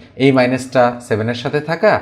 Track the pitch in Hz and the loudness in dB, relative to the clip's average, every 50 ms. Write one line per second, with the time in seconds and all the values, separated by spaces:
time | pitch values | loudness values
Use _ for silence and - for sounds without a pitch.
0 | - - - - 131 139 131 131 123 123 131 127 - - - 131 123 123 120 - | -18 -14 -4 0 2 2 4 4 2 0 0 -4 -6 -2 0 2 2 2 0 -4
1 | - - 113 104 110 117 120 - - 139 147 147 147 160 160 165 220 208 147 - | -6 -4 -4 -4 -2 -4 -6 -6 -6 -4 -4 -4 -4 -4 -4 0 2 2 2 0